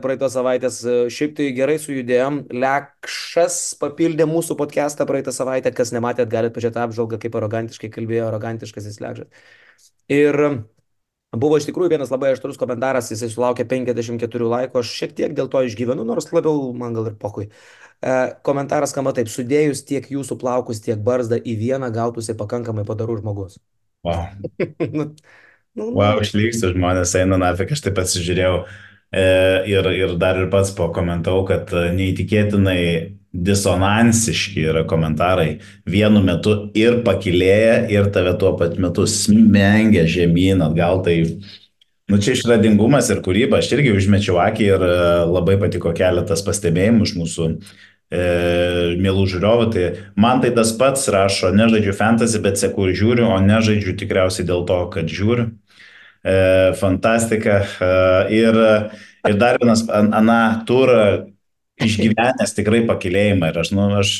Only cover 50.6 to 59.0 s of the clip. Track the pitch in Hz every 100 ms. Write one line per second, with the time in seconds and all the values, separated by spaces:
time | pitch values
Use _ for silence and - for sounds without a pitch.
50.6 | 113 113 131 131 - 98 98 98 92 95
51.6 | 113 110 101 95 107 113 113 113 98 98
52.6 | 120 - 95 87 107 120 113 95 98 110
53.6 | 113 104 92 90 98 98 92 92 85 90
54.6 | 87 90 87 90 80 78 104 120 117 -
55.6 | _ _ - - - _ 90 95 95 95
56.6 | 92 90 98 92 113 113 113 107 110 101
57.6 | 101 - 92 92 92 92 101 110 113 110
58.6 | 110 107 107 -